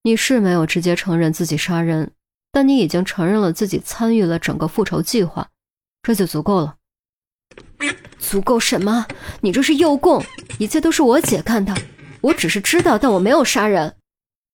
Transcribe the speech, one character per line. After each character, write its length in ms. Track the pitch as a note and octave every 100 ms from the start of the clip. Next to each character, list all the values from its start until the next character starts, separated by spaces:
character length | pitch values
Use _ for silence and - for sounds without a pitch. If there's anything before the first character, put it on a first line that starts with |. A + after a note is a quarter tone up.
“你 160 | A3+ A3+
是 220 | - B3+
没 100 | G3
有 160 | F3 D#3+
直 160 | F3
接 140 | F3 F3
承 200 | - E3
认 160 | D#3+
自 140 | D#3 E3
己 100 | D#3
杀 260 | - E3+
人， 340 | E3 D#3+ E3 _ _ _ _
但 160 | C#4 C4+
你 100 | C#4
已 100 | E3+
经 180 | F3 F#3
承 220 | - E3+
认 120 | G#3+
了 140 | F#3+
自 140 | E3+ G3+
己 120 | -
参 360 | - - A3+ A3+
与 80 |
了 160 | F3 E3
整 180 | - -
个 100 | D#3
复 160 | -
仇 180 | G#3 D#3
计 220 | D#3+ A#3+
划， 280 | F3 - - _ _ _ _ _
这 140 | - G#3
就 100 | F3+
足 160 | D3+
够 200 | D3+ G3
了。 160 | D3+ - _ _ _ _ _ _ _ - - - C#4+ - - -
”“足 240 | - G3
够 180 | A3 A#3
什 220 | - G#3+
么？ 260 | G3 A#3 A3 - - -
你 100 | G3+
这 100 | G3
是 140 | C#4 C#4+
诱 200 | E4 C#4+
供！ 280 | F4+ C4+ - - - -
一 100 | G#3+
切 140 | D#4
都 100 | E4
是 100 | D#4
我 200 | C4 C4+
姐 200 | - G3+
干 240 | - A3+ G3
的， 100 | F#3 - - - -
我 120 | C4
只 140 | E4+ E3+
是 140 | G#3
知 220 | - E4+
道， 160 | F4 G#3+
但 120 | C4+
我 60 | G3
没 120 | G3
有 120 | D#4
杀 240 | B3 A#3+ G#3+
人。” 300 | F#3+ D#3 - _ _ _ _ _